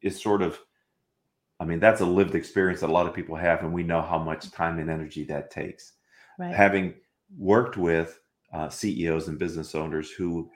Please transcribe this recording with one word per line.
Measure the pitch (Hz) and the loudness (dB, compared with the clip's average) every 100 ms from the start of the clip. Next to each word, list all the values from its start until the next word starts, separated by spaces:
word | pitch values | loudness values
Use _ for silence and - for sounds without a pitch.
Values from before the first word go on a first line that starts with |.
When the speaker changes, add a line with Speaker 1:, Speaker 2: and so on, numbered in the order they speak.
Speaker 1:
is | 98 92 | -6 -4
sort | 110 101 | 0 2
of, | 87 - - _ _ _ _ _ _ _ _ - | 0 -4 -16 _ _ _ _ _ _ _ _ -10
I | |
mean, | 80 85 | -6 4
that's | 104 110 | 6 6
a | 90 | 4
lived | 90 92 | 4 4
experience | 85 82 - 92 90 | 2 -2 0 2 0
that | 80 | 0
a | |
lot | 82 87 | 2 0
of | |
people | - 82 80 | -4 -10 -2
have, | 87 82 | 2 2
and | 82 | 0
we | 87 | -4
know | 85 82 | 0 -2
how | 78 82 | 0 -2
much | 80 78 - | -2 -6 -8
time | - 85 82 | -4 -4 -2
and | 80 | -4
energy | 80 78 78 | -6 -6 -10
that | 76 73 - | -8 -8 -8
takes. | - - - - _ _ _ _ - | -10 -10 -12 -20 _ _ _ _ -14
Speaker 2:
Right. | 180 | -4
Speaker 1:
Having | 104 101 98 92 - _ _ _ 92 | 6 6 6 0 -6 _ _ _ -4
worked | 92 107 120 107 | 4 4 4 0
with, | 85 82 82 - _ _ _ | 2 2 0 -6 _ _ _
uh, | 82 78 | -8 -8
C | - 104 - | -6 -4 -2
E | 85 | 0
Os | 80 80 | -2 -2
and | 78 | -4
business | 87 82 76 | -6 -6 -8
owners | 78 80 78 78 | -6 -4 -6 -8
who | - 90 85 82 | -6 -4 -4 -8